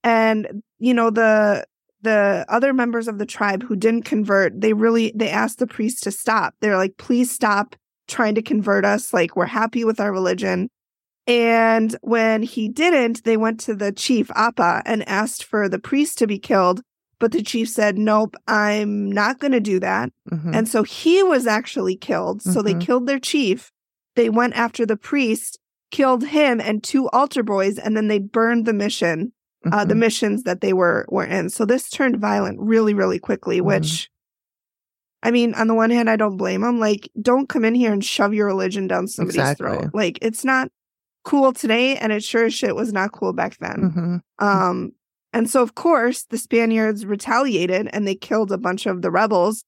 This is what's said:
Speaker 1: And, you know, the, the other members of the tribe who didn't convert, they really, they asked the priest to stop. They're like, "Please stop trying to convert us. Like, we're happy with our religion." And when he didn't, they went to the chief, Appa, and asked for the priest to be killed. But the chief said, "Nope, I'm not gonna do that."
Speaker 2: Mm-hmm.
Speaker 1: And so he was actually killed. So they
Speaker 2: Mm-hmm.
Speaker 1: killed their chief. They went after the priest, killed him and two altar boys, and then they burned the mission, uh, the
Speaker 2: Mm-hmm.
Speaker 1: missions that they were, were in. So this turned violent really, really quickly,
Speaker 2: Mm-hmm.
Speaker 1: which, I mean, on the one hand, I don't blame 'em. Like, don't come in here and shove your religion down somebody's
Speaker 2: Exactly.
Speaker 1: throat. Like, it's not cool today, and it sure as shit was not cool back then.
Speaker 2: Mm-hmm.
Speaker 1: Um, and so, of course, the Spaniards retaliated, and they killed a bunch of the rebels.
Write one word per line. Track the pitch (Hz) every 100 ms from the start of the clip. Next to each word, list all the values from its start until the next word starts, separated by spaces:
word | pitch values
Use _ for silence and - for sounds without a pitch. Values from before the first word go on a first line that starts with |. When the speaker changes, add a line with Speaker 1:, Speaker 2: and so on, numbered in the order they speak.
Speaker 1:
And, | 233 226 220 220 - 202 _ _
you | 233
know, | 240 226
the, | 220 220 214 208 180 - _ _ _
the | 214 214 202 180 -
other | 233 277
members | 262 240 233 226
of | 208
the | 208
tribe | - 208 190
who | 247 202
didn't | 220 233
convert, | 220 220 208 196 185 -
they | 220
really, | 214 226 233 220 214
they | 220
asked | 214 226 -
the | 247
priest | - 220 -
to | -
stop. | - - 220 156 _
They're | 214 190
like, | 190 -
"Please | - 240 247
stop | - 220 202 208 - _ _ -
trying | - 220 220
to |
convert | 226 214 202 202 196
us. | 208 -
Like, | 190 165 -
we're | 190
happy | 233 220 233
with | 226 220
our | 208
religion." | 190 185 185 196 180 208 _ _ _ _ _ -
And | 240 233 226 226 226 220 240
when | - 226 220 220
he | 233 - 214
didn't, | 247 339 311 233 233
they | 226 220
went | 220 226
to | -
the | 208 202
chief, | 190 - 240 - -
Appa, | 226 233 175 170 -
and | 220 -
asked | 196 220 -
for | - 214 202
the | 185
priest | - 277 294 -
to | 226
be | 196
killed. | - 196 180 190 - _ _ _
But | 233
the | 226
chief | 214 233 220
said, | - 208 196
"Nope, | 214 214 220 - -
I'm | 214 208 214 208 202 202
not | 202 208 262
gonna | 285 254
do | 214 185
that." | 190 190 240 _ -
Speaker 2:
Mm-hmm. | 165 165
Speaker 1:
And | 190 226
so | 226
he | - - 320 359
was | 381 277 240
actually | 214 254 277 190 190
killed. | - 175 180 202
So | 185 185
they | 208
Speaker 2:
Mm-hmm. | 170
Speaker 1:
killed | 175 247 247
their | 277
chief. | - 294 226 220 - _ _ _ _ -
They | 226
went | 220 240 226
after | 233 - 226
the | 214
priest, | - 285 240 220 - - _ _ _
killed | - 269 254 285
him | 302 285 233
and | - 214
two | - 277 254
altar | 240 285 277
boys, | 226 196 196 196
and | - 214
then | 214
they | 208
burned | 202 226 226 233 226
the |
mission, | 208 208 - 170 160 226 _ _ _ -
uh, | 208 202
the |
Speaker 2:
Mm-hmm. | 214
Speaker 1:
missions | 226 220 214 208
that | 226 180
they | 202
were, | 185 175 170 -
were | 185 175
in. | 185 175
So | - 214
this | 254 -
turned | - 262 240
violent | 208 202 196 202
really, | 208 226 214
really | 208 185 180
quickly, | - 202 - -
Speaker 2:
Mm-hmm. | 196
Speaker 1:
which, | 160 156 160 - _ _ _ _ _ _ _ _ _ _ _
I | 233
mean, | 240 233 -
on | 226
the |
one | 226 226
hand, | 240 226
I | 220
don't | 214 190
blame | 185 190
'em. | 226 240
Like, | 214 208 - -
don't | 226 254 277
come | 254 220
in | 240
here | 233
and | 202 196
shove | - 202
your | 214 202
religion | 190 185 202 190
down | 180 185
somebody's | - 180 -
Speaker 2:
Exactly. | 139 147 - 143
Speaker 1:
throat. | 151
Like, | 190 185 -
it's | 226 220 262
not | 262 262 _ _ _ _ _
cool | - 285 269
today, | 254 - 226 254 269
and | 220
it | 214
sure | 214 226 226
as |
shit | 220 247 -
was | 233
not | 208 196
cool | - 190
back | 180 170 -
then. | - - 185 165 170 175 _ -
Speaker 2:
Mm-hmm. | 202
Speaker 1:
Um, | 196 185 180 120 _ _ _ _
and | 226 226
so, | 262
of | 233 -
course, | 339 302 233 254 -
the | 226
Spaniards | - 233 226 220 220 208 202
retaliated, | 202 262 226 269 190 180 185 214
and | - 196
they | 190
killed | - 220 208
a | 190
bunch | 175 185 196
of | 185
the | 180
rebels. | 185 214 196 180 214